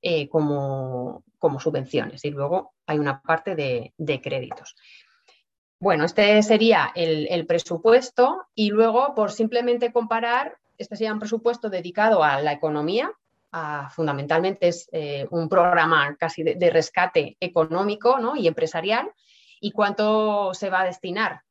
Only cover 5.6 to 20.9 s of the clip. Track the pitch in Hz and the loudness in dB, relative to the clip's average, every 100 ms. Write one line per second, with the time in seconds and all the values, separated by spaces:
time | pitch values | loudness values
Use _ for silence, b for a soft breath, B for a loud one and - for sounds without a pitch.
5.6 | _ _ 190 160 160 - 208 214 208 220 | _ _ 0 2 2 4 6 6 6 4
6.6 | 226 196 135 - 165 156 151 175 165 170 | 6 4 2 -2 0 0 0 -4 0 -2
7.6 | - 170 220 240 254 - 254 370 - - | -2 0 6 6 4 2 2 2 -10 -2
8.6 | 208 208 226 220 277 277 208 - 220 240 | 0 4 4 4 0 0 -2 0 -2 0
9.6 | 240 240 240 240 226 226 233 247 - - | 0 0 0 -2 -2 -2 0 -2 -4 -10
10.6 | _ _ - 208 220 214 214 226 233 233 | _ _ -14 -6 -4 -4 -4 -2 -2 -2
11.6 | 214 185 175 180 214 202 151 139 147 143 | -6 -6 -6 0 4 4 4 2 -2 -2
12.6 | 160 151 151 214 294 440 _ _ _ 165 | -2 -2 -2 -2 -4 -8 _ _ _ -10
13.6 | 156 147 139 - 156 139 143 165 185 196 | -8 -8 -10 -4 -4 -2 0 0 0 0
14.6 | 180 170 - 165 147 143 - 170 160 185 | 0 0 -8 -8 -6 -8 -6 -4 0 4
15.6 | 175 170 160 160 143 147 165 - 160 147 | 4 4 4 4 2 -2 -6 -2 -4 2
16.6 | 175 160 156 - 180 165 147 - 175 175 | 4 4 2 0 2 0 -2 -6 -4 0
17.6 | 160 170 202 208 240 269 226 294 175 160 | 0 0 -2 0 2 2 0 0 0 0
18.6 | 160 165 185 226 359 _ b b b b | -4 -4 -2 -2 -4 _ b b b b
19.6 | 208 214 202 202 214 214 214 208 196 180 | -8 -2 -2 2 2 2 2 0 -2 -4
20.6 | 196 185 185 | -4 0 -2